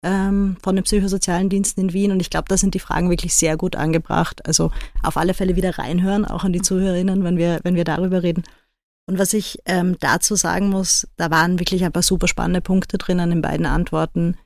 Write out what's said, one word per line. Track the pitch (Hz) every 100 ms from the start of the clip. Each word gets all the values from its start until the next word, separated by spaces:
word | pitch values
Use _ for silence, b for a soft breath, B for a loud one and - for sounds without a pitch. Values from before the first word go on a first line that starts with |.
ähm, | 175 190 196 196 196 185
von | -
den | 190
psychosozialen | 185 208 196 190 - 175 190
Diensten | 196 196 -
in | 190
Wien. | 180 202
Und | 190
ich | 175
glaub, | 160 -
da | 190
sind | 196
die | 185
Fragen | - 151 180
wirklich | 175 170 -
sehr | 160 156
gut | 185 -
angebracht. | 151 165 - 165 165 -
Also | - 160 165 B B B
auf | - -
alle | 170
Fälle | 180 190
wieder | 175 185 170
reinhören, | 113 175 190 202
auch | 214 170
an | 190
die | 180
Zuhörerinnen, | 190 185 190 180 190 190
wenn | 180 175
wir, | 170 165
wenn | 180 175
wir |
darüber | 170 156 185 185
reden. | 175 170 - B B _ _ _ -
Und | 185
was | 190
ich, | 214 - - -
ähm, | 180 180 175
dazu | 156 156 -
sagen | 208 165 180 196
muss, | 190 185 - - -
da | 165
waren | 160 170 180
wirklich | 175 185
ein | 180
paar | 170
super | 175 185 180
spannende | - 165 180
Punkte | - 190 - 196
drinnen | - 180 170
in | 170
beiden | 160 156 165
Antworten. | 143 175 160 160 - 170 180